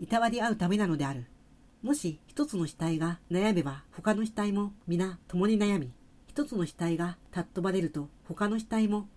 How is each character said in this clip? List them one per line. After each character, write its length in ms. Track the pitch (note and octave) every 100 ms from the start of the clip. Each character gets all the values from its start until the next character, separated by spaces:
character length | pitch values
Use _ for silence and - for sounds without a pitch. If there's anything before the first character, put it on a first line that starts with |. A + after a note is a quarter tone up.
い 60 | E3
た 120 | A3+
わ 100 | A#3
り 140 | A#3+
合 100 | A3+
う 40 | G#3+
た 120 | F3
め 80 | G#3
な 100 | G3
の 100 | D3+
で 100 | C#3
あ 80 |
る。 120 | C3 A#2+ - - - - -
も 120 | A#3
し 240 | D4 F3 D3+ -
一 200 | - D4
つ 100 | F#3+
の 100 | D#3+
死 80 |
体 240 | - D#3+ D#3+
が 220 | E3 F3 -
悩 240 | F3 G#3+
め 80 | F#3
ば、 220 | C#3 C#3 -
他 220 | - G#3+
の 100 | G#3
死 80 | A3
体 200 | - G#3
も 200 | G3+ G3+ G3+ -
皆 320 | E3+ F#3 F#3 -
共 180 | F3 G3+
に 120 | A3
悩 200 | G#3 G3+
み、 140 | B2+ - - - -
一 180 | -
つ 80 | D4 A3
の 100 | E3+
死 60 |
体 240 | - E3+ E3
が 220 | E3+ F3 -
尊 300 | F3+ F3 -
ば 80 | F#3+
れ 100 | F#3
る 100 | D#3+
と、 180 | D3+ C#3+ -
他 240 | - E3 G#3
の 100 | A3
死 80 | A3
体 220 | A3 G#3+
も 200 | G#3 G3+